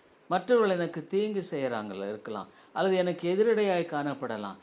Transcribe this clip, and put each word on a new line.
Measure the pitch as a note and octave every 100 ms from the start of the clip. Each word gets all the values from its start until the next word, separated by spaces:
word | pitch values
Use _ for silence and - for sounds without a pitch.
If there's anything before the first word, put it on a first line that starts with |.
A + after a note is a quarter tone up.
| _ _ -
மற்றவர்கள் | F3+ F3+ A#3+ G#3 F3+
எனக்கு | E3 E3 D3
தீங்கு | F#3+ G#3+ G3+ F3
செய்யறாங்கள | D3+ C3 A#2 G#2+ F#2+ G2
இருக்கலாம், | G#2+ - G#2 F2+ - -
அல்லது | - F#3+ F#3
எனக்கு | F3+ E3+ F3 F#3
எதிரடையாய் | A3+ A3 G3+ F3 E3+
காணப்படலாம், | D3 C#3+ C3+ B2+ G#2+ G2+ F2+